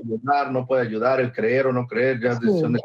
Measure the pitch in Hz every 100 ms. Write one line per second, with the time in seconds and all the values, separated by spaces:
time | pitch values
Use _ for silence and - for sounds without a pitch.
0 | 117 110 123 143 139 131 123 131 117 110
1 | 120 135 123 - 110 131 135 123 123 110
2 | 131 123 123 120 117 185 156 120